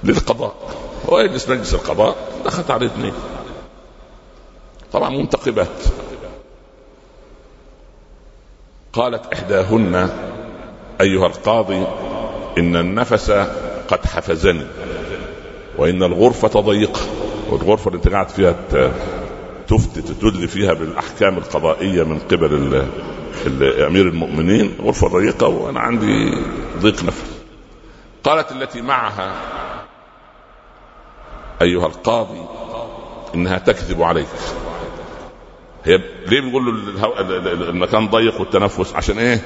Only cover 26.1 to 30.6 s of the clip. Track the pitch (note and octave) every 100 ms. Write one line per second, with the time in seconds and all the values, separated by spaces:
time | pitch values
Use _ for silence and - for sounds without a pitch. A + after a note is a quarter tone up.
26.1 | - A1 - - - - E2+ G2+ G#2 E2+
27.1 | - - - - - - - - - -
28.1 | - C#3+ D#3 D#3 C3 C3 B2 A#2+ C3 A2+
29.1 | G#2 F#2+ F#2+ - - - - - - -
30.1 | - - - - -